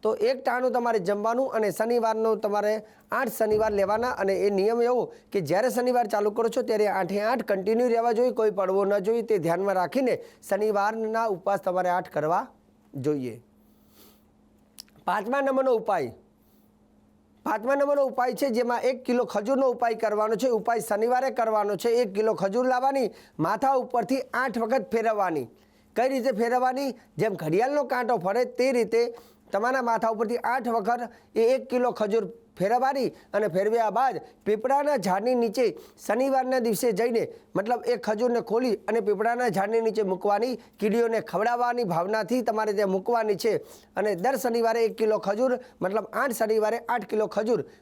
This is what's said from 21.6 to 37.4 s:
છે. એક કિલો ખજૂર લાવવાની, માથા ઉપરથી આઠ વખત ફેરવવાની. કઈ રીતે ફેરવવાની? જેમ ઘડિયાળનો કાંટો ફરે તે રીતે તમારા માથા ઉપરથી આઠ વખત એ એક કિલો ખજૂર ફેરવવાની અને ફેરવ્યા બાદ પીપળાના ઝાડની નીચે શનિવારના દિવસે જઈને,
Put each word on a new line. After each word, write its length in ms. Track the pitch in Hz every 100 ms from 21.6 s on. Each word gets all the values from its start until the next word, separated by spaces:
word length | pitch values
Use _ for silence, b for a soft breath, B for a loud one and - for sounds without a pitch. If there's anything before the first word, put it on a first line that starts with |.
| 208 202
છે. 120 | 233
એક 260 | 233 233
કિલો 200 | 196 220
ખજૂર 320 | 190 196 214 254
લાવવાની, 440 | 247 262 269 330 B B -
માથા 360 | 165 208 269
ઉપરથી 460 | 269 247 247 214 262 -
આઠ 240 | 226 262 233
વખત 320 | 220 262 180
ફેરવવાની. 520 | 226 226 214 185 160 117 b b b b -
કઈ 120 | 254
રીતે 240 | 269 240
ફેરવવાની? 600 | 208 233 247 254 254 277 - B -
જેમ 180 | 214
ઘડિયાળનો 500 | 175 156 175 254 294
કાંટો 320 | 254 247 240 233
ફરે 280 | 175 214
તે 280 | 247 240 254
રીતે 420 | 247 214 226 233 233 B B -
તમારા 300 | 196 233 262
માથા 260 | 240 226 226
ઉપરથી 280 | 214 220 240
આઠ 320 | 220 254 240
વખત 320 | 226 196 240 233 B B -
એ 40 |
એક 300 | 226 262 -
કિલો 200 | 254 247
ખજૂર 420 | 190 214 226 196 - - -
ફેરવવાની 500 | 190 247 262 277 208
અને 400 | - - 202 208
ફેરવ્યા 420 | 170 208 233 220
બાદ 300 | 202 262 175 B B
પીપળાના 520 | - 208 254 277 294 285
ઝાડની 380 | 190 190 226
નીચે 440 | 254 233 233 233 151 B - -
શનિવારના 520 | 233 269 262 254 262
દિવસે 340 | 233 196 247
જઈને, 360 | 190 233 226 160 B